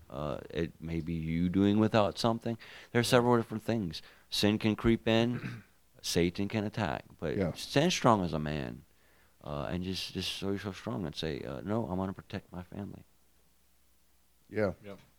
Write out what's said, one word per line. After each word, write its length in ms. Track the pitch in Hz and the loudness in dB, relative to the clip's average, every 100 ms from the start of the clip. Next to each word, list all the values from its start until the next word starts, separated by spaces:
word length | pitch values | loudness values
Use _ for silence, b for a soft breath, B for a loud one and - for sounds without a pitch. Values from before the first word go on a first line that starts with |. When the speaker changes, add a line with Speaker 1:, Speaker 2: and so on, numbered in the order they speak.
| - | -12
Speaker 1:
Uh, 280 | 67 73 52 - | -6 -6 -6 -6
it 300 | - 82 - | -4 -4 -6
may 200 | 80 82 | -6 -4
be 140 | 78 | -4
you 340 | 82 80 82 90 | -4 -2 0 2
doing 320 | 95 101 104 | 4 6 6
without 380 | 110 113 98 - | 4 4 2 2
something. 380 | 117 117 120 117 B B B | 0 0 -2 -6 B B B
There 80 | 120 | 2
are 40 | |
several 320 | 117 127 120 120 | 6 6 6 4
different 280 | 113 110 | 2 -4
things. 360 | - 113 90 - b b b | -2 -2 -2 -6 b b b
Sin 280 | - 104 107 | 2 2 4
can 180 | 110 104 | 2 2
creep 320 | 117 113 113 | 2 2 4
in. 540 | 113 117 120 127 117 - _ | 2 2 -2 -6 -10 -16 _
<clears throat> 200 | _ - | _ -12
Satan 440 | - 87 87 92 101 | -2 2 2 2 -2
can 160 | 113 | -2
attack. 420 | 104 113 90 57 - - | -2 -2 -2 -4 -8 -8
But 180 | 80 62 | -4 0
Speaker 2:
Yeah. 160 | 85 | -2
Speaker 1:
stand 380 | - - 143 175 | -4 0 2 2
strong 300 | 175 127 107 | 4 4 4
as 100 | 87 | 2
a 40 | 78 | -2
man, 440 | 76 76 62 60 - b b b b b | -2 -4 -6 -10 -16 b b b b b
uh, 260 | - 71 57 | -10 -6 -4
and 100 | 90 | -4
just, 300 | 90 90 - | -4 -4 -6
just 160 | 92 90 | -6 -6
show 220 | - 98 | -4 -4
yourself 240 | 101 101 90 | -4 -4 -8
strong 280 | 107 120 78 | -6 -6 -6
and 100 | - | -4
say, 240 | 80 65 | -6 -4
uh, 220 | 57 67 | -6 -6
"No, 240 | 80 113 95 | -2 -2 0
I'm 100 | 92 | -2
gonna 160 | 95 | -2
protect 400 | 90 - 98 - | -6 -10 -10 -10
my 100 | 87 | -14
family." 400 | 90 98 98 92 - _ _ _ _ _ _ _ _ _ _ _ _ _ - | -10 -10 -10 -12 -20 _ _ _ _ _ _ _ _ _ _ _ _ _ -6
Speaker 2:
Yeah. 240 | 104 101 - | 0 0 -2
Speaker 3:
Yep. 140 | 101 95 - | -12 -18 -20